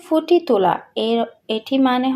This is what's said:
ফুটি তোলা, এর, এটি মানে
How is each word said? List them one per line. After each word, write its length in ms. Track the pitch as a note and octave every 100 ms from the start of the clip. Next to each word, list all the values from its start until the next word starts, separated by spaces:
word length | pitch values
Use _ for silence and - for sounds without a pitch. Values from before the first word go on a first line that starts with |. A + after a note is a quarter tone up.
ফুটি 320 | - D#4 D#4 F4 E4+
তোলা, 260 | A#3 F3+ - - - A3
এর, 120 | A#3 A3+ - - A3
এটি 180 | - C4+
মানে 300 | C4 B3+ C4